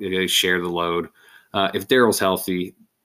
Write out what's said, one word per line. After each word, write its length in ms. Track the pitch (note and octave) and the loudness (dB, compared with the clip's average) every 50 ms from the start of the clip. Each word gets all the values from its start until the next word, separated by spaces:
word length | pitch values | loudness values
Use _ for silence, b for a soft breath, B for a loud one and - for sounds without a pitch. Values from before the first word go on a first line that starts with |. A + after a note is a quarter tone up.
| G2+ | -8
uh, 220 | F#2+ F#2 F#2 F#2+ | -4 -2 -2 -2
share 340 | F2 - - - F#2 F2+ F2+ | 0 0 0 2 2 0 0
the 80 | F2 F2 | -2 -2
load. 400 | F2 F2 E2+ E2+ E2+ E2+ E2 D#2+ b b b b b b b b - | -4 -2 -2 -2 -2 -2 -4 -6 b b b b b b b b -2
Uh, 160 | G2+ G2 F#2+ - | -2 -2 -2 -2
if 160 | G#2 F#2+ - | -4 -2 2
Daryl's 300 | C3+ C3 B2 A2+ G2+ - | 4 4 6 4 4 2
healthy, 560 | G2+ F#2+ F#2 F2+ - - F#2 F2+ F2+ F#2+ - _ _ _ _ _ _ | 2 0 0 0 -2 -2 -2 -2 -4 -6 -8 _ _ _ _ _ _